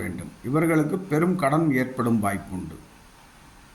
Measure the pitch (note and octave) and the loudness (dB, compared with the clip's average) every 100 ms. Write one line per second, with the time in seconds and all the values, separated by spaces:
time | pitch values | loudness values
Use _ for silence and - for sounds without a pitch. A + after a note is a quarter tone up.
0 | F#2+ F2+ D#2+ - A2+ D3+ E3 D#3+ D3 F#3 | -4 -8 -10 -10 -2 0 4 2 2 -2
1 | - D3+ F3 F3 C3+ D#3 D#3+ B2+ B2+ - | 0 2 2 2 2 2 2 2 0 -2
2 | A#2 A#2 G2+ G2 - F#2 D#2+ D#2+ - - | 0 2 0 -2 -6 -10 -10 -14 -20 -20
3 | - - - - - - - | -20 -20 -20 -20 -20 -20 -20